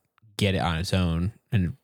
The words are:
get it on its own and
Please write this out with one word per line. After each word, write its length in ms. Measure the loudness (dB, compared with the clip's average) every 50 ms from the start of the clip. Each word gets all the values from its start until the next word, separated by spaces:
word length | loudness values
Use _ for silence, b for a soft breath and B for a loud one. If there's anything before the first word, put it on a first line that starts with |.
| _ _ _ _ _ _ _
get 180 | -2 -2 0 0
it 40 | 0
on 180 | 0 -2 -2 -2
its 140 | -2 0 0
own 400 | 2 2 2 2 0 -2 -2 -4 _ _ _ 0
and 240 | 0 0 0 -2 -6